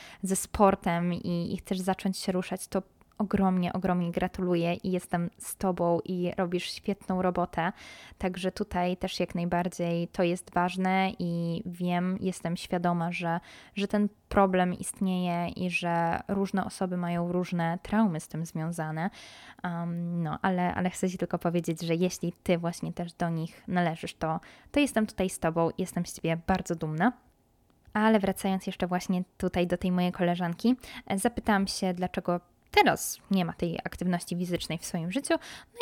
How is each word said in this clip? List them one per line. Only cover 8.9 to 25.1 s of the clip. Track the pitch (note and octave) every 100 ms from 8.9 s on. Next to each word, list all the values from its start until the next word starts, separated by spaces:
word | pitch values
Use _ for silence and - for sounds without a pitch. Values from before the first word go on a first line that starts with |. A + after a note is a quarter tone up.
| F#3
też | G3 -
jak | F3+
najbardziej | F3+ F3 F3 F3+ - E3+ E3+ E3+
to | -
jest | F3 F3+ -
ważne | F3+ F3+ F#3 F#3 F#3+ F#3+ -
i | F3 E3+ E3+ E3+ F3+
wiem, | F3 F3+ F3 F3+ F#3+
jestem | F#3+ F3+ E3+ F3
świadoma, | - F3 F3 F3 E3+
że, | F3 E3+ E3+ - - - -
że | G3+
ten | G#3 G#3 - -
problem | - G3 F#3 F3+
istnieje | F3+ - - F#3+ F3+ F3+ E3+ E3+
i | - F3+
że | F3 F3 E3+ E3 E3+ -
różne | G3 G3 F#3+
osoby | F#3 - F#3 F3+
mają | F3 F3 F3
różne | F3+ F3 F3 E3 F3
traumy | - G#3 A3 D#3+
z | -
tym | D#3 E3
związane. | D#3+ D#3+ E3+ D#3 D#3 F3+ - - - - -
Am, | F3+ E3+ E3+ E3+ E3+ E3+
no, | D#3+ -
ale, | G3 F3+ F3+
ale | - F3+
chcę | - F#3
ci | F3+
tylko | F3 F3
powiedzieć, | F3 F3 E3+ D#3+
że | E3
jeśli | E3 F3+ - E3+ -
ty | - E3+
właśnie | E3+ - E3
też | E3+ F3
do | - E3+
nich | E3 E3 - -
należysz, | F3+ E3+ E3 -
to, | - D#3+ D#3+ - - -
to | C#4+
jestem | C#4 A3+
tutaj | A3